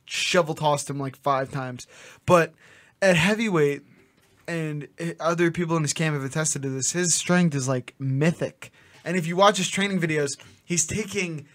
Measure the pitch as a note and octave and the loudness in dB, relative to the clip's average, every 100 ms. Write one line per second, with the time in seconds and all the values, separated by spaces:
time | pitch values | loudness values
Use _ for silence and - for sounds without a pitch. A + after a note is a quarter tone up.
0 | - - - F#3 D#3 D3+ D3+ C#3+ - C#3+ | -8 -4 0 2 0 0 0 0 -2 -6
1 | C3+ B2+ C#3+ C3+ C3+ C#3 B2+ B2 - - | -8 -4 -2 0 -2 -6 -8 -10 -16 -20
2 | - - - F3 D#3+ - - - - _ | -20 -10 4 4 4 -4 -20 -20 -20 _
3 | G3 E3+ F3+ G#3+ A3+ E3+ D3 C#3 - - | 2 4 2 0 0 2 2 0 -10 -20
4 | _ _ _ _ - E3 D#3 D3+ - - | _ _ _ _ -8 -6 -6 -6 -10 -10
5 | E3+ D#3+ D#3+ E3+ F3 E3+ E3 E3 D3+ - | -8 -4 -2 2 2 0 0 0 0 0
6 | D#3+ D3 C3+ D#3 D#3 C#3+ C3+ C3 B2+ F3 | 0 0 -4 -2 -2 -2 -4 -4 -4 -2
7 | F3+ - - F3+ F3 C#3 B2+ B2+ - - | 0 0 2 4 4 2 -2 -2 -4 -8
8 | C3+ C3+ D#3+ - C#3+ - - _ _ - | -4 2 2 0 -6 -8 -20 _ _ -14
9 | D3+ F3+ E3 F3 G3+ F#3 F3 - G3+ F#3+ | -4 -4 -2 4 6 6 -2 -2 0 0
10 | D#3+ D3+ C#3+ - - - _ E3+ - G3+ | 0 0 -2 -4 -16 -20 _ -2 -2 -4
11 | G#3 G3 F3 D#3 - | -4 -4 -4 -6 -12